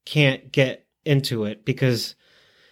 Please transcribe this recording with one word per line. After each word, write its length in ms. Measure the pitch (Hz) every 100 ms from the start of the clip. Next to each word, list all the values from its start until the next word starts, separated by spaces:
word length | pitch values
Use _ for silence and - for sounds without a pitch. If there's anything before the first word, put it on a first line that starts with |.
| -
can't 460 | 151 139 131 -
get 340 | 143 131 - _ _ 156
into 380 | 139 135 117 104
it 200 | 107 -
because 500 | 131 131 113 - - _ _ _ _ _